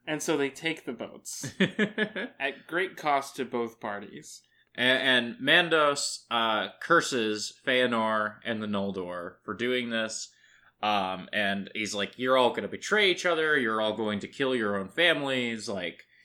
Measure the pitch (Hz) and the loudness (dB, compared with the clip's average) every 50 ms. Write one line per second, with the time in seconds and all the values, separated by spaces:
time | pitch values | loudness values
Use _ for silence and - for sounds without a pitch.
0 | - 160 156 147 - 170 160 143 143 135 - - 165 165 156 - - 143 120 - | -8 -6 -6 -4 0 0 2 2 0 -2 -2 -4 -4 -4 -4 -4 -6 -8 -8 -8
1 | 107 - - - - - - - - 120 - - 190 180 - - 202 208 - 220 | -8 -10 -12 -14 -14 -14 -12 -10 -10 -6 0 0 0 0 2 0 -2 -2 0 -2
2 | 214 214 - 185 226 262 - - 135 139 135 131 - - 160 175 190 185 - - | -4 -4 -4 -8 -10 -10 -8 -6 -6 -6 -6 -6 -10 -4 -2 -2 -2 -2 -4 -4
3 | 156 151 143 135 135 - - 143 123 110 131 120 117 113 - - - 107 101 101 | 0 2 2 2 2 -2 -6 -6 -6 -2 -2 -2 -2 -4 -6 -8 -8 -6 -6 -6
4 | 104 - - 143 160 - - - _ _ _ _ _ _ - - 123 127 131 - | -10 -12 -16 -16 -16 -18 -20 -20 _ _ _ _ _ _ -4 0 2 4 4 4
5 | - 135 127 123 117 120 - - 131 143 160 175 175 165 165 156 151 143 143 143 | 4 4 4 2 2 0 -6 -4 2 4 4 4 4 4 4 4 4 4 2 0
6 | - - - - - - 117 117 113 113 110 104 95 98 - - - - 170 160 | -2 -6 -6 -10 -8 -4 -2 0 2 2 2 0 -2 -4 -8 -6 2 4 4 4
7 | 156 - 139 120 110 107 107 104 - - - _ - 139 127 127 127 120 120 113 | 4 2 0 0 0 0 -2 -2 -6 -10 -10 _ -2 0 2 2 4 2 2 0
8 | 110 110 110 107 107 104 104 - - 117 113 107 107 104 104 98 98 101 95 95 | 0 0 0 0 0 -2 -6 -8 -6 -6 -4 -4 -2 -2 -2 0 0 -2 -4 -4
9 | 90 90 90 87 87 92 - _ - 107 104 92 117 123 127 127 120 117 113 113 | -6 -6 -6 -8 -8 -10 -12 _ -10 -8 -6 -2 -2 0 0 0 -2 -2 -2 -2
10 | 110 110 - - - - _ _ _ _ _ _ _ _ _ - 104 107 104 101 | -2 -4 -6 -8 -12 -12 _ _ _ _ _ _ _ _ _ -4 0 0 2 2
11 | 95 92 92 92 - - - 107 104 98 98 98 95 - - 110 107 95 104 101 | 0 -2 -4 -6 -8 -4 -2 0 0 0 0 -2 -4 -8 -6 -6 -4 -4 -2 -2
12 | 101 95 - - 127 131 131 131 123 117 117 - 101 95 104 - - - 202 214 | -4 -4 -4 -2 2 4 6 6 6 4 4 0 -4 -6 -6 -6 -2 0 2 4
13 | 202 185 175 - - 180 165 160 156 156 151 143 120 110 110 110 110 107 104 113 | 4 2 2 2 2 0 2 2 2 2 2 2 2 2 2 2 2 0 0 0
14 | 110 107 104 98 101 - - - 139 131 131 120 110 104 101 98 98 92 - 160 | 0 -2 -2 -2 -4 -6 -4 -2 0 0 0 0 0 0 0 -2 -4 -4 0 2
15 | 170 170 156 147 143 135 131 127 120 117 117 107 101 117 98 92 90 82 - - | 4 4 4 2 0 -2 0 0 0 -2 -4 -6 -6 -6 -6 -4 -6 -6 -8 -10
16 | - _ _ _ _ | -20 _ _ _ _